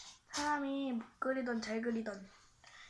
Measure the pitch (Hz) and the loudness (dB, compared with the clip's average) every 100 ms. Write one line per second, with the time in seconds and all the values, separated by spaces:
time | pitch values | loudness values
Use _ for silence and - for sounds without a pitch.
0 | - - - - 294 294 277 277 269 240 | -18 -18 -8 0 2 2 2 0 2 0
1 | - - 254 262 247 226 214 220 233 226 | -2 -2 0 2 2 0 0 0 2 0
2 | 220 196 190 - - - - - - | -2 -6 -10 -20 -20 -20 -20 -20 -20